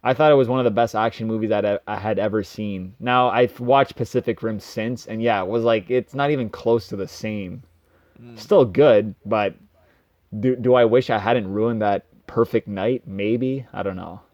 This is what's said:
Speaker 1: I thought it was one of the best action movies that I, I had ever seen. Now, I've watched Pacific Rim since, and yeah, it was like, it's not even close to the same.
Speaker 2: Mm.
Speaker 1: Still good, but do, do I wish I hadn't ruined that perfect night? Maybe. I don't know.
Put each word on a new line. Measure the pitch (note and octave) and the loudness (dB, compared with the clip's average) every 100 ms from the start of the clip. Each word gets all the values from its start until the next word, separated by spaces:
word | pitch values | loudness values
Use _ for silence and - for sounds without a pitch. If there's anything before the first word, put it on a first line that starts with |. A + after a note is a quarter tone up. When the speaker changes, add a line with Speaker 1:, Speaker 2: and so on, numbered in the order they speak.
Speaker 1:
I | A#2+ | 0
thought | B2+ D#3 | 2 6
it | C#3+ | 6
was | A#2+ | 4
one | B2+ | 2
of | |
the | B2 | 0
best | G#2+ A#2 A2 | 2 0 0
action | A2+ - A2 | -2 -2 -6
movies | A2 G#2+ | -4 0
that | G#2 G#2 | 0 0
I, | G2+ - | -2 -4
I | G#2 | -6
had | G#2+ G2 | -4 -2
ever | G#2+ G#2+ | -2 -2
seen. | F#2+ - G#2+ F#2+ F#2 - | -6 -8 -8 -8 -12 -10
Now, | A#2 B2 B2+ | 0 2 2
I've | A2+ B2 - | 2 0 0
watched | B2 C#3 C#3 - | 2 4 2 -2
Pacific | B2 B2 A#2 A2 | -4 -4 -2 -4
Rim | A2 G#2+ | -6 -8
since, | - - A2 B2 - | -10 -8 -6 -6 -8
and | A2 | -4
yeah, | A#2 G#2 | 0 0
it | F#2 | 0
was | A#2 | 0
like, | A#2 A2+ F2+ | 2 0 0
it's | B2+ - | -2 -2
not | C3+ C#3+ | -4 -2
even | D3 A2+ | -2 -4
close | - A2+ A#2 - | -4 0 0 -2
to | G2+ | -10
the | F#2 | -8
same. | - A2 G#2 F#2+ F#2 - _ _ _ _ _ | -8 -8 -8 -10 -14 -18 _ _ _ _ _
Speaker 2:
Mm. | A#2+ A#2 | -20 -20
Speaker 1:
Still | - G3+ | 2 4
good, | B2 F#2 D3 A2 G#2+ F#2+ G2+ | 4 4 6 6 2 -8 -4
but | A2 G2+ - _ _ _ _ _ _ _ G#2+ | -2 -2 -6 _ _ _ _ _ _ _ -4
do, | B2 B2+ | -2 0
do | A#2+ | 4
I | B2 A#2 | 4 6
wish | B2 B2+ | 4 2
I | A2+ | -2
hadn't | G#2 B2 F#2+ | 0 -2 -2
ruined | G2 A2+ A2+ | -2 -2 0
that | G#2 G2 _ _ - | -2 -2 _ _ -8
perfect | - A#2 A#2 - | -2 0 0 -4
night? | G2 G#2 C3 - | -4 -2 -4 -6
Maybe. | G2 G2+ A#2+ C3 C3+ A#2+ | -6 -2 -2 -2 -6 -10
I | G2 | -8
don't | F#2+ F#2 | -8 -8
know. | E2+ F2 _ | -12 -16 _